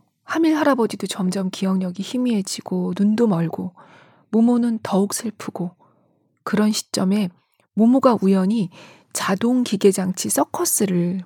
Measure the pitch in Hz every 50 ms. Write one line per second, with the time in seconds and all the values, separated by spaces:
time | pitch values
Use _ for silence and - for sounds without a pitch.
0 | _ _ _ _ _ - - 320 330 320 311 302 311 - 214 262 226 214 - 208
1 | - 190 - - 190 185 180 196 190 190 190 - 196 190 190 190 185 180 180 -
2 | 190 - - 247 254 247 233 208 190 - - - - - 185 180 180 185 180 185
3 | 202 208 220 220 240 226 190 165 165 160 - - 185 185 - - - - - -
4 | - _ _ _ _ _ - 220 226 240 240 240 240 240 226 220 - - - 190
5 | 202 202 - - - 220 - _ - - - - 175 175 - _ _ _ _ _
6 | _ _ _ _ _ _ _ _ _ - - 202 214 214 214 - - - - -
7 | 190 185 196 214 208 175 - _ _ _ _ _ _ _ _ - 220 233 247 269
8 | 247 262 233 190 - 190 196 190 185 190 220 233 190 165 - - - - - _
9 | _ _ _ - - - 214 180 - 233 254 254 247 - - 190 - 202 190 -
10 | 185 185 185 - - 208 - - 294 - - - 349 330 - - 220 190 180 175
11 | 175 175 180 190 180